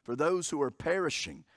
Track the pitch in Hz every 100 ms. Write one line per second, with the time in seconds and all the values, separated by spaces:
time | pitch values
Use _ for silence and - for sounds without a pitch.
0 | - 123 160 185 - 147 131 - 160 190
1 | 160 - - 147 -